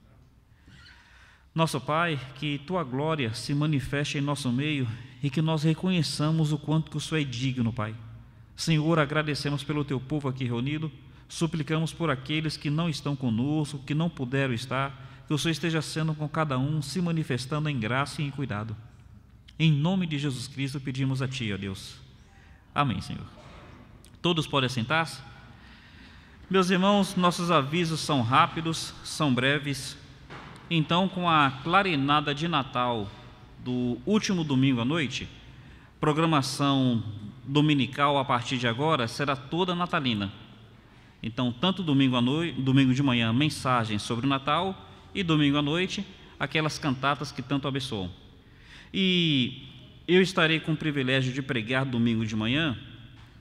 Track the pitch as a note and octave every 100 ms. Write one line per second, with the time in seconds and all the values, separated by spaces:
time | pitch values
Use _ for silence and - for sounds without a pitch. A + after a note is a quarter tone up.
0 | - - - _ _ - - - - -
1 | - - - - _ D#3+ D#3+ C#3+ C3 D#3
2 | E3+ D3 - - D3+ C#3+ C#3+ F3+ C#3 C3
3 | D#3 D#3 A#2 A2+ - C#3+ D3+ C#3+ - C#3+
4 | D3 D3+ C#3+ C#3 C3 A#2+ D3+ D3 A#2+ A2
5 | - - C#3+ E3 D#3+ D#3+ D#3+ D#3 F#3+ F3+
6 | C#3+ - D3+ D#3+ D3+ D3+ D3 D#3+ D#3 D3+
7 | - D#3+ C#3+ A#2 C3+ B2 A2+ A2 G#2+ A2+
8 | - - - - - - - D#3 D3+ E3
9 | C#3+ D3+ D3+ C#3 D3 C#3+ C#3+ D3 C#3 C3
10 | C3 D3+ C#3+ B2+ B2 A#2+ C3 D3+ D#3+ -
11 | - - - - E3 D#3+ C#3+ D#3 D#3+ -
12 | E3 C3+ C3 D#3 D#3 - D3+ D3+ E3+ D3
13 | D3 C#3 B2+ A2 C#3 D#3 D3 C#3+ - D3+
14 | E3+ D#3+ B2 C3+ C3+ A#2 - B2+ C3+ C3+
15 | - - - D3+ E3+ D#3 E3+ D#3+ C#3 D#3+
16 | D#3+ D3+ D3 D#3+ D#3 B2+ C#3 D#3 C3+ F#3+
17 | F3 E3 D3+ B2 - D3+ D3+ C3+ G#2+ B2+
18 | C#3 - C#3+ C#3 C#3 G#2 A2 G#2+ - -
19 | - - - - - - D#3+ C#3+ E3 F#3+
20 | F3 D3 D3 B2 - C3 C#3 C#3+ C3+ C3
21 | C3+ B2+ C3+ B2+ A2 G2 G2 F#2+ - -
22 | - - - - - - - C#3 C#3 F#2+
23 | - - - - - - - - - -
24 | - - E3+ E3 - C#3 B2+ B2 A2+ D#3+
25 | D#3+ - - - - - - - - -
26 | - - - - - F#3+ F#3 F#3 F#3+ G#3
27 | F#3 - F3+ E3+ E3+ D#3+ C3 E3+ E3 D#3
28 | - C#3+ A#2 C3+ E3 - D#3+ D#3+ - -
29 | - - D3+ B2 C3 D3 C#3+ C3 - -
30 | - - - - - - - E3 D3 E3+
31 | F#3+ F#3 F3 D#3+ C#3 C3 D#3+ F#3 G3 D3+
32 | C#3 D3 D3 C#3+ E3+ D#3 B2+ B2 B2 A#2
33 | G2+ - - - - - A#2+ B2 B2 A#2+
34 | - G#3+ - F3+ D#3 C3 C3+ B2 A#2 E3+
35 | C3+ - - - - - - - - -
36 | D3+ D3 E3 D3+ C3 - C#3+ C3+ B2+ A#2
37 | G#2 G2+ - - A#2 C#3+ D3+ D3 A#2+ C#3
38 | C#3+ C#3+ C3 A#2+ A2+ C3 A#2+ A2+ D#3 D3+
39 | A2+ - C#3+ C3+ C3 E3 F#3 F3 F3 F3
40 | C3 G#2+ G2 - - - - - - -
41 | - - A#2 A#2 B2 A#2+ F#3 F#3 E3+ C#3
42 | C3+ B2 A#2+ D3+ E3+ C3 C3+ C3+ C3+ B2+
43 | C#3 A#2+ A2+ A#2 D3+ D3 C3 B2 A2 G#2+
44 | - A#2 C3+ C3+ C#3 D#3 F#3+ F#3+ - -
45 | - G3 F3+ D#3 C#3+ D3 C#3+ E3 F3+ -
46 | G3 - - - D3 D#3+ D#3 - D3+ B2+
47 | C#3 C#3+ D3 - B2 C#3+ C#3+ C3+ C3 G#2+
48 | F2+ - - - - - - - - -
49 | F#3+ F3+ E3+ C#3 A#2+ - - - - -
50 | - F3+ F#3 - D#3+ D#3+ - D3+ D#3 C#3+
51 | C3 C3+ C3 C3 C3+ B2 G#2+ C3 C3+ A#2+
52 | A#2 A2 A2 A2 A2 C#3 E3 G#2 - -
53 | - - - -